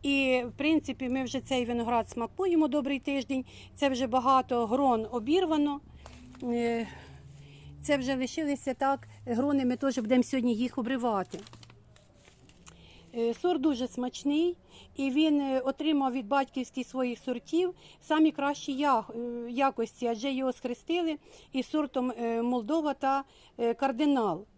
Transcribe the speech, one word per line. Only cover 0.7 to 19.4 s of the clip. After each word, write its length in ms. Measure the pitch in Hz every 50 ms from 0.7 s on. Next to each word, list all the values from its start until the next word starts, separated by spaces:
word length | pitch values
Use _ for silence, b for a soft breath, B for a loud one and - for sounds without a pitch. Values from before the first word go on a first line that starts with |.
| 320 302 - - 254 - 262 247
ми 140 | 247 269 262
вже 160 | 233 - 262
цей 260 | 254 - 269 254 247
виноград 440 | 226 240 240 233 226 240 233 220 -
смакуємо 580 | - 240 233 226 - - 381 381 339 320 311
добрий 320 | 285 240 294 254 277 277 262
тиждень. 460 | - - 277 277 240 - 277 262 254 B B B B B B
Це 140 | - 294 277
вже 180 | 262 240 262
багато 580 | 240 214 262 240 262 269 262 254 - 254 240 233
грон 420 | 208 226 262 285 269 240 220 220 208
обірвано. 680 | 247 240 214 233 311 370 381 320 311 302 294 294 285 277 - B B B B B B B B B B - -
Е, 440 | 247 240 240 233 233 233 233 226 B B B B B B B B B B B B B B B B B B B
це 160 | - - 294
вже 180 | 277 254 254 277
лишилися 580 | 254 262 247 - - 320 285 285 269 - 269 254
так 340 | - 269 269 277 262 - B B B B
грони, 400 | 254 240 220 269 285 285 277 254
ми 100 | 247 254
теж 220 | 247 277 269 247
будемо 260 | - 226 214 254 254 247
сьогодні 320 | - - 262 233 247 240
їх 220 | 208 247 247 -
обривати. 600 | - 233 233 269 254 233 247 214 196 185 - - 196 202 - - - - - - - - - - - - _ - - - - - _ - - - - - - B B B B B B B B -
Е, 180 | 240 233 233 233
сорт 280 | - - 359 359 302
дуже 260 | 254 311 285 226 254
смачний, 680 | 247 - - 247 254 - - - 285 285 302 339 349 349 - B B B B B B -
і 160 | - 269 269
він, 300 | 254 294 311 311 302 285
е, 180 | 285 269 262 262
отримав 540 | 254 262 269 - 302 311 311 285 269 262 240
від 140 | 269 226
батьківських 600 | 202 277 277 269 262 - 262 247 - _ 262 240
своїх 320 | - - 262 262 247 240 -
сортів 540 | - - 247 240 - - - 330 359 359 359 B B B B B
самі 300 | - - 311 311 311 311
кращі 420 | 302 - 285 285 285 277 - - 277
я-, 260 | 262 294 294 269 220
е, 520 | 208 - - 233 240 240 240 240